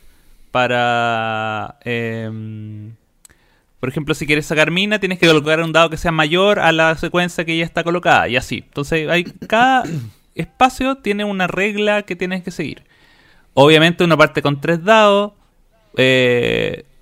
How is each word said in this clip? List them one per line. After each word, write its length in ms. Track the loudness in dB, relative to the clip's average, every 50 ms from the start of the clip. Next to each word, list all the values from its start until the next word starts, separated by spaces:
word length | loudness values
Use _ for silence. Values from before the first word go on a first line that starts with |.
| -20 -20 _ _ _ _ -20 _ -18 _
Para, 1300 | -2 0 0 0 0 0 0 0 0 0 0 0 -2 -2 -4 -4 -4 -6 -6 -6 -6 -8 -8 -12 -14 _ _
em, 1080 | -8 -6 -6 -6 -6 -6 -8 -8 -10 -10 -12 -12 -12 -12 -14 -14 -14 -16 -16 -16 -18 -20 _ _ _ _ _ _ -20 _ _ _ _ _ _ _ _ _ _
por 80 | -8 -6
ejemplo, 260 | -6 -6 -4 -4 -4
si 120 | -4 0
quieres 180 | 0 0 0 0
sacar 260 | -2 0 0 0 2
mina, 280 | 2 -2 -2 -2 -2 -2
tienes 180 | -2 -4 -2 2
que 80 | 4
colocar 340 | 4 4 4 2 0 0 0
un 100 | -2 0
dado 160 | 2 2 2 2
que 80 | 0
sea 160 | -4 -4 -2
mayor 460 | 0 0 0 0 2 2 2 2 2 2
a 100 | 2 2
la 240 | 2 4 2 0 0
secuencia 500 | -2 -4 -4 -2 -2 -2 -2 -4 -6 -6
que 100 | -4 -4
ya 80 | -4 -4
está 180 | -4 -4 -4
colocada, 460 | -4 -2 -4 0 2 4 4 4 4 2
y 80 | -2
así. 220 | -4 -4 -4 -10 -10 -10
Entonces, 420 | _ _ -10 -6 -4 -4 -4 -2 0
hay, 160 | -2 -2 -2
cada 600 | -4 -12 -16 -6 -2 0 2 2 2 2 0 -2 -4 -8 -10 -10 -12
<coughs> 240 | -16 _ _ _ _
espacio 600 | -10 -10 -10 _ _ 0 0 2 -2 -4 -4 -4 -4
tiene 260 | -4 -4 -4 -4 -4
una 220 | -6 -2 -2 -2
regla 560 | -2 -2 -2 -2 -2 -2 -2 0 0 0 -2
que 120 | -4 -6 -8
tienes 280 | -6 -6 -6 -6 -8
que 80 | -8 -10
seguir. 320 | -8 -8 -8 -8 -8 -14 _ _ _ _ _ _ _ _ _ _ _ _ _ _ _
Obviamente, 500 | 6 6 8 8 6 6 4 2 2 2
uno 140 | 2 4 4
parte 240 | 4 2 2 -2
con 180 | -2 -2 -4 -2
tres 240 | -2 -2 -2 -2 2
dados, 480 | 2 4 4 6 4 4 2 0 -4 -10 _ _ _ _ _ _ _ _ _ _ _ -2
eh, 880 | 0 2 4 4 4 2 2 2 2 0 0 -2 -2 -2 -4 -6 -8 -14 _ _ _